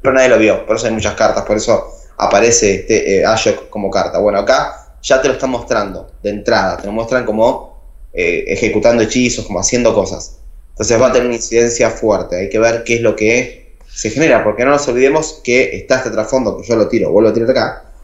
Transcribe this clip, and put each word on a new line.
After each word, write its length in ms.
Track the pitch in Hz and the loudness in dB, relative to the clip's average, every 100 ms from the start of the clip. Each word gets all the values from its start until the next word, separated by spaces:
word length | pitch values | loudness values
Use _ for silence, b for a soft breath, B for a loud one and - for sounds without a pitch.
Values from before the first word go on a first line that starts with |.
pero 120 | 135 | 0
nadie 160 | 131 127 | 4 4
lo 80 | 113 | 4
vio. 260 | 107 95 - | 4 2 -2
Por 120 | 110 | -2
eso 100 | 123 | -2
hay 60 | |
muchas 200 | 113 104 - | -2 -4 0
cartas, 280 | 110 104 | 0 0
por 140 | - 107 | -2 -2
eso 280 | 104 107 - B B - | 0 0 -2 B B -4
aparece 580 | 98 101 117 117 104 95 | 0 4 4 2 2 0
este, 420 | - 110 - 98 | 0 0 2 0
eh, 60 | 87 | 2
Ashiok 420 | 113 110 98 - | 2 0 -2 -6
como 200 | 107 95 | -8 -4
carta. 280 | 98 90 90 | -2 -2 0
Bueno, 200 | 104 98 | 0 0
acá 560 | 101 135 147 - - - | 2 0 0 -8 -20 -10
ya 200 | - 131 | 0 2
te 60 | 135 | 2
lo 60 | |
están 160 | 117 131 | -2 -4
mostrando 600 | 120 107 113 98 90 - - | -4 -4 -4 -4 -10 -16 -10
de 60 | 104 | -8
entrada, 480 | 101 101 107 95 85 | -4 0 0 0 -4
te 80 | 101 | -6
lo 60 | |
muestran 320 | 110 113 127 113 | -6 -2 -2 -2
como, 580 | 107 113 - - - - - - | 0 2 0 -8 -20 -20 -20 -12
eh, 320 | - 87 85 - | -4 -2 -2 -4
ejecutando 560 | - 110 - 117 120 | -2 0 2 2 2
hechizos, 420 | 107 127 123 117 110 | 2 0 0 -2 -6
como 140 | 90 | -4
haciendo 340 | 87 123 117 | -2 0 2
cosas. 440 | 113 92 76 - - - - - | 2 -2 -6 -12 -18 -20 -20 -16
Entonces 320 | - 107 113 | -6 0 2
va 60 | 127 | 4
a 40 | |
tener 160 | 127 123 | 2 0
una 80 | 117 | -4
incidencia 540 | - 117 120 117 117 | -2 0 2 2 -2
fuerte, 480 | - 110 95 90 90 | 0 0 0 -2 -6
hay 120 | 98 | -2
que 100 | - | 0
ver 260 | 113 95 - | 2 0 -2
qué 100 | 117 | 0
es 60 | |
lo 120 | 117 104 | 0 0
que 580 | 107 120 131 - - - - | 0 0 -2 -12 -20 -20 -20
se 180 | - 107 | -8 -6
genera, 300 | 127 156 117 104 | 0 2 2 2
porque 180 | 107 | 0
no 80 | 127 | 2
nos 160 | 143 143 | 2 0
olvidemos 540 | 120 135 151 156 - | 2 2 2 -2 -8
que 320 | - 123 120 98 | 0 0 0 -4
está 220 | - 131 | -2 -2
este 140 | 123 | -2
trasfondo, 460 | 107 107 131 113 - | -4 -2 0 -2 -4
que 80 | - | -2
yo 120 | 113 | 0
lo 100 | 104 | 2
tiro, 240 | 117 90 | 2 2
vuelvo 180 | 95 110 | 4 4
a 40 | |
tirar 160 | 113 117 | 2 2
acá, 340 | 123 113 - - - | 0 0 -6 -16 -20